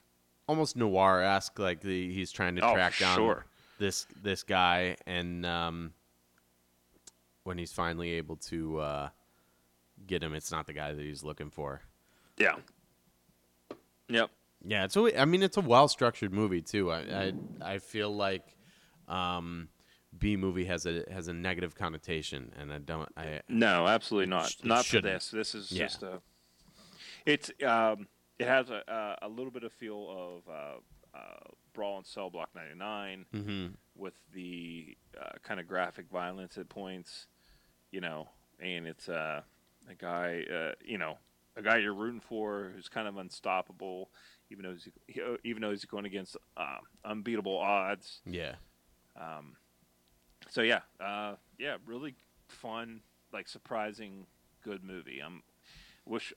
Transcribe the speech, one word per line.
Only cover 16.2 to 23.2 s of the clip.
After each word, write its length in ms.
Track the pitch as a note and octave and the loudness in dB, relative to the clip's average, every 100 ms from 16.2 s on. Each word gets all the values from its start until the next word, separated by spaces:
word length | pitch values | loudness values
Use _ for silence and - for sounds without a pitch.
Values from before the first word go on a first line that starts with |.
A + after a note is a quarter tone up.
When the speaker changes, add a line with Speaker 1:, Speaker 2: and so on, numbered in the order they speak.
| G2+ | 0
Speaker 1:
movie 280 | F#2+ G#2+ F2+ | 2 2 2
too. 280 | D#2+ G#2+ F2+ | 0 0 2
I, 80 | E2 | 0
I, 320 | A#1 F#2 F#2+ F#2 - - E2 | -2 -2 -2 -2 -8 -8 -6
I 40 | G2 | -6
feel 360 | - A2 G#2 | -4 -2 0
like, 420 | G#2 G2 F#2+ - _ - - _ _ - | 2 0 0 -4 _ -20 -20 _ _ -6
um, 640 | F#2 F2+ F2 E2+ E2+ D#2+ _ _ _ _ F2 | -2 0 -2 -4 -8 -10 _ _ _ _ -2
B 180 | G#2+ G2+ | 2 4
movie 280 | F#2+ F2+ | 2 0
has 220 | F2+ E2+ E2+ | 0 0 0
a, 180 | E2+ - | -2 -4
has 180 | F#2 E2+ | -6 -6
a 40 | |
negative 420 | E2+ F2+ F2 F2 | -4 -2 -2 -4
connotation, 800 | - F2+ D#2+ - E2 D2+ C#2+ A#1+ - | -4 -4 -4 -4 -4 -4 -6 -10 -12
and 140 | C#2+ | -10
I 60 | D2 | -8
don't, 300 | D2 D#2+ D2+ | -6 -6 -6
I 240 | - | -8